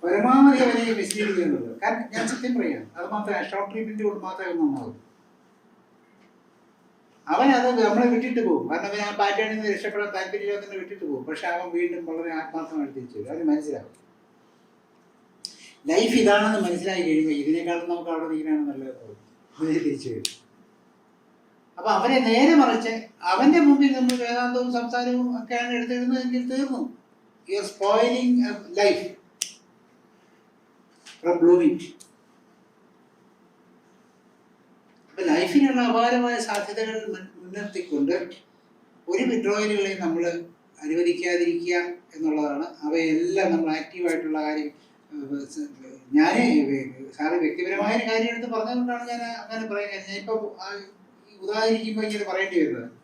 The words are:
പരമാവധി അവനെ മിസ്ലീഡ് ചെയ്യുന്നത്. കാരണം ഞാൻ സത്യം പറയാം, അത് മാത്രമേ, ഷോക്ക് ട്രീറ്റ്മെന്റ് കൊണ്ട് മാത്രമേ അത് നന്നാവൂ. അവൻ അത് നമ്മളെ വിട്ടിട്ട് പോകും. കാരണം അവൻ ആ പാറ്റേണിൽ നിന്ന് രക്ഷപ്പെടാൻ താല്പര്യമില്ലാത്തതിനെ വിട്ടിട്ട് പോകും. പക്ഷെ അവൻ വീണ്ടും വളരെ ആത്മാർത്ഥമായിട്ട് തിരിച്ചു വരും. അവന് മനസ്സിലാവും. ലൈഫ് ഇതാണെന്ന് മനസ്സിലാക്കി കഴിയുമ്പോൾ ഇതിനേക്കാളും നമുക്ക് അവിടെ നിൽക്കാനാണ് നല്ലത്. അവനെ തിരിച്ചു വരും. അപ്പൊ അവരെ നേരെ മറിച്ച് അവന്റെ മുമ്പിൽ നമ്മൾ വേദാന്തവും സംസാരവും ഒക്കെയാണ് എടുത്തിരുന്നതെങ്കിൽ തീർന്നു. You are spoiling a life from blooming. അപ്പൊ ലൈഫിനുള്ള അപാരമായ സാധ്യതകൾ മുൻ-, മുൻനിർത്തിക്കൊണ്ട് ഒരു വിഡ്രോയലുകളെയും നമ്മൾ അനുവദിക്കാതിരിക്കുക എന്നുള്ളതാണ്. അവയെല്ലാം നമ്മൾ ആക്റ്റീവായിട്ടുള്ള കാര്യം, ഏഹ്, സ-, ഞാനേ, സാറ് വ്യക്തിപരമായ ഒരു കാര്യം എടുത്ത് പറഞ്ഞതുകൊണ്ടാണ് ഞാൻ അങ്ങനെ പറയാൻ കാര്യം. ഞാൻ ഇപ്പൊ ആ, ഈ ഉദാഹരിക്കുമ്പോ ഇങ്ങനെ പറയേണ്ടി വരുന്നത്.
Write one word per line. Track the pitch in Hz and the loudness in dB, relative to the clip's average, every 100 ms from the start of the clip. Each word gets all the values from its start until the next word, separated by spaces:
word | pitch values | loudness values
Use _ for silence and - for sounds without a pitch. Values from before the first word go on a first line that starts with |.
പരമാവധി | 170 196 226 269 277 247 | 0 2 4 8 8 8
അവനെ | 247 226 233 | 4 2 0
മിസ്ലീഡ് | 214 190 208 208 185 | -2 -2 -2 -2 0
ചെയ്യുന്നത്. | 165 131 120 - | 0 -2 -4 -6
കാരണം | 208 226 - | -4 -4 -6
ഞാൻ | 220 226 | -4 -4
സത്യം | - 247 240 | -4 -2 -2
പറയാം, | 175 139 - 170 | -2 -4 -10 -12
അത് | - | -8
മാത്രമേ, | 214 208 202 - | -6 -4 -4 -4
ഷോക്ക് | 196 202 | -6 -6
ട്രീറ്റ്മെന്റ് | 220 220 214 | -6 -8 -2
കൊണ്ട് | 208 - | -4 -4
മാത്രമേ | 180 185 185 | -8 -8 -6
അത് | 170 | 0
നന്നാവൂ. | 151 135 117 107 _ _ _ _ _ _ _ _ _ _ _ _ _ _ _ _ _ _ _ _ _ _ - | 0 0 -8 -14 _ _ _ _ _ _ _ _ _ _ _ _ _ _ _ _ _ _ _ _ _ _ -4
അവൻ | 156 269 | 4 6
അത് | 247 247 233 | 6 4 4
നമ്മളെ | 220 214 247 | 4 4 4
വിട്ടിട്ട് | 233 254 240 208 | 4 0 0 2
പോകും. | 156 - | 0 0
കാരണം | 165 202 | -4 -4
അവൻ | 208 | -4
ആ | 208 208 | -6 0
പാറ്റേണിൽ | 202 208 220 214 | 0 2 -2 -2
നിന്ന് | 214 | -2
രക്ഷപ്പെടാൻ | 196 208 202 202 | -2 -2 -4 -4
താല്പര്യമില്ലാത്തതിനെ | 190 185 202 202 202 - 196 | -4 -6 -6 -4 -6 -6 -12
വിട്ടിട്ട് | 175 196 165 | -12 -10 -6
പോകും. | 135 127 | -6 -6
പക്ഷെ | 151 180 | -6 -4
അവൻ | 170 180 | -4 -4
വീണ്ടും | 170 175 170 165 | -2 -2 -4 -6
വളരെ | 160 170 | -6 -6
ആത്മാർത്ഥമായിട്ട് | 160 - 160 151 156 139 135 | -6 -6 -8 -6 -6 -6 -8
തിരിച്ചു | 120 110 | -12 -12
വരും. | - | -10
അവന് | 160 | -4
മനസ്സിലാവും. | 160 147 151 - - - _ _ _ _ _ _ _ _ _ _ _ _ _ _ - - - - - | 0 0 0 -8 -10 -20 _ _ _ _ _ _ _ _ _ _ _ _ _ _ -20 -18 -20 -14 0
ലൈഫ് | 170 220 247 | 2 4 4
ഇതാണെന്ന് | 220 202 214 214 175 | 6 6 4 0 -2
മനസ്സിലാക്കി | 175 180 185 | -2 -4 -2
കഴിയുമ്പോൾ | 160 156 156 | 0 2 2
ഇതിനേക്കാളും | 147 139 165 170 170 170 | 0 0 0 0 -4 -4
നമുക്ക് | 170 165 | -6 -4
അവിടെ | 160 156 | -6 -4
നിൽക്കാനാണ് | 156 156 151 143 | -6 -2 -2 -2
നല്ലത്. | 135 131 123 117 104 _ _ _ - | -6 -10 -14 -18 -20 _ _ _ -8
അവനെ | 160 | -2
തിരിച്ചു | 156 151 139 127 | 0 -2 -4 -6
വരും. | 110 - - _ _ _ _ _ _ _ _ _ _ _ _ _ - | -8 -8 -12 _ _ _ _ _ _ _ _ _ _ _ _ _ -6
അപ്പൊ | 175 | 0
അവരെ | - 240 262 | 2 4 4
നേരെ | 226 226 285 320 | 4 6 8 8
മറിച്ച് | 247 226 226 226 - _ | 6 4 -2 -6 -8 _
അവന്റെ | 175 196 269 339 | -2 4 6 8
മുമ്പിൽ | 285 277 277 | 8 8 6
നമ്മൾ | 262 247 247 | 4 2 2
വേദാന്തവും | 240 240 247 247 247 | 0 0 0 0 0
സംസാരവും | 240 240 247 247 247 247 240 | -2 -2 -2 -2 -2 -2 -4
ഒക്കെയാണ് | - 240 240 | -4 -4 -2
എടുത്തിരുന്നതെങ്കിൽ | 240 240 247 247 254 247 247 247 | -4 -2 -2 0 0 0 -2 -2
തീർന്നു. | 262 277 269 - - _ _ _ _ - | -2 -2 -4 -6 -10 _ _ _ _ -6
You | 196 | -6
are | 190 | -6
spoiling | - 196 220 240 254 254 247 226 | -4 2 4 4 2 2 4 2
a | - - - | -2 -8 2
life | 202 175 180 - _ _ - - _ _ _ _ _ _ _ _ _ _ _ _ _ _ - - 165 | 2 2 -2 -12 _ _ -10 -10 _ _ _ _ _ _ _ _ _ _ _ _ _ _ -20 -6 0
from | 175 170 | 4 6
blooming. | 175 165 - - - - _ _ _ _ _ _ _ _ _ _ _ _ _ _ _ _ _ _ _ _ _ _ _ _ _ _ _ _ _ _ | 8 6 2 -8 -18 -20 _ _ _ _ _ _ _ _ _ _ _ _ _ _ _ _ _ _ _ _ _ _ _ _ _ _ _ _ _ _
അപ്പൊ | - 359 | -4 2
ലൈഫിനുള്ള | 311 359 285 269 254 | 4 6 6 6 4
അപാരമായ | 247 233 240 247 240 240 | 2 2 4 2 2 -2
സാധ്യതകൾ | 226 202 208 214 226 220 202 | -2 -4 -4 -6 -4 -6 -8
മുൻ-, | 185 185 - | -10 -12 -20
മുൻനിർത്തിക്കൊണ്ട് | 180 196 208 180 - 147 139 175 175 - _ _ _ _ _ _ - | -14 -12 -10 -10 -6 -2 0 0 -4 -14 _ _ _ _ _ _ -4
ഒരു | 185 | -2
വിഡ്രോയലുകളെയും | 254 220 196 208 214 208 190 185 | 0 0 0 0 0 0 -2 -2
നമ്മൾ | 170 165 170 170 170 - _ _ | -2 -2 -2 -4 -10 -18 _ _
അനുവദിക്കാതിരിക്കുക | 156 160 175 175 175 175 175 170 175 175 175 - _ 160 | -4 0 0 0 0 0 0 0 0 -2 -2 -8 _ -6
എന്നുള്ളതാണ്. | 156 151 147 143 170 - | -2 0 -2 -4 -8 -8
അവയെല്ലാം | 147 165 160 156 175 190 185 | -2 0 2 0 0 0 2
നമ്മൾ | 165 160 | 2 0
ആക്റ്റീവായിട്ടുള്ള | 156 - 180 175 160 156 156 | -2 -6 -4 -2 -2 -2 -4
കാര്യം, | 151 151 147 | -4 -4 -6
ഏഹ്, | - _ _ _ 151 139 143 139 | -10 _ _ _ -14 -8 -8 -8
സ-, | 156 147 - - - - | -10 -12 -12 -20 -20 0
ഞാനേ, | 143 165 - - 151 139 139 135 - - - | 4 4 4 4 4 4 0 -4 -12 -18 -6
സാറ് | 151 | -2
വ്യക്തിപരമായ | 175 156 - 185 202 208 226 | 0 0 -2 -4 -2 0 0
ഒരു | 226 | 0
കാര്യം | 226 233 233 | 0 0 -4
എടുത്ത് | 240 | -6
പറഞ്ഞതുകൊണ്ടാണ് | 226 220 247 247 240 240 | -4 -2 -2 -2 -4 -6
ഞാൻ | 240 | -8
അങ്ങനെ | 233 233 214 220 220 | -8 -10 -10 -10 -6
പറയാൻ | 202 202 | -6 -6
കാര്യം. | 196 190 | -8 -10
ഞാൻ | 202 | -12
ഇപ്പൊ | 202 220 208 - | -4 -4 -4 -10
ആ, | 190 202 196 - - _ _ | -12 -12 -14 -20 -20 _ _
ഈ | 202 | -14
ഉദാഹരിക്കുമ്പോ | 190 214 220 226 220 214 | -6 0 2 0 -2 -4
ഇങ്ങനെ | 214 208 | -4 -4
പറയേണ്ടി | 196 185 190 180 | -4 -2 0 0
വരുന്നത്. | 151 120 123 - | 0 -2 -10 -16